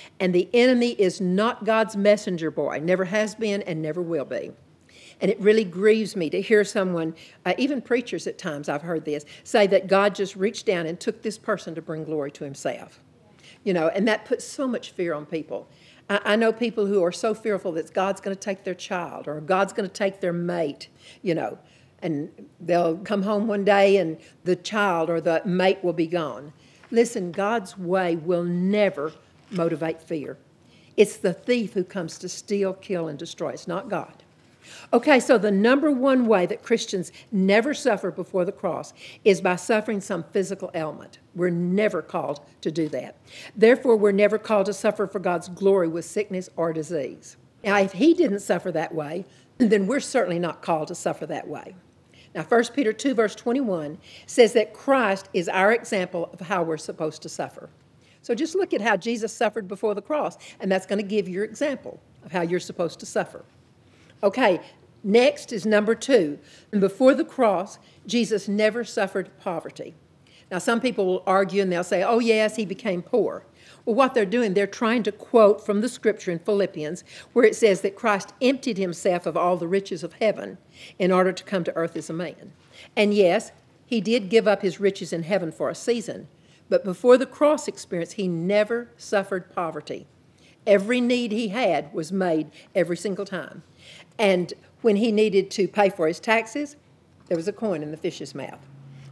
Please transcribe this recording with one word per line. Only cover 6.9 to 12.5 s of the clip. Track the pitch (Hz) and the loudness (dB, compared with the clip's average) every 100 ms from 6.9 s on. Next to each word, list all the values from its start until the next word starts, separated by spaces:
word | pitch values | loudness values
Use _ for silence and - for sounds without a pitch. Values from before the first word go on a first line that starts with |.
| 170 160 165 - - 180 | -2 -4 -6 -16 -8 -4
uh, | 185 | 0
even | 262 269 | 0 -2
preachers | - 254 240 170 - | -2 -2 -2 -8 -8
at | - | -8
times, | 180 147 147 | -8 -8 -6
I've | 147 | -6
heard | 170 160 151 | -4 -6 -4
this, | 147 - - | -6 -8 -20
say | - 226 196 | 0 2 4
that | 190 185 | 4 4
God | 196 202 190 | 2 2 0
just | 185 190 | -6 -4
reached | 202 220 - | -4 -4 -2
down | 175 160 | -2 -2
and | 175 | -6
took | 233 - | -6 -6
this | 220 - | -8 -8
person | - 202 - 165 | -6 -6 -6 -12
to | |
bring | 160 160 | -10 -10
glory | 156 156 139 | -6 -6 -6
to | - | -10
himself. | 143 | -14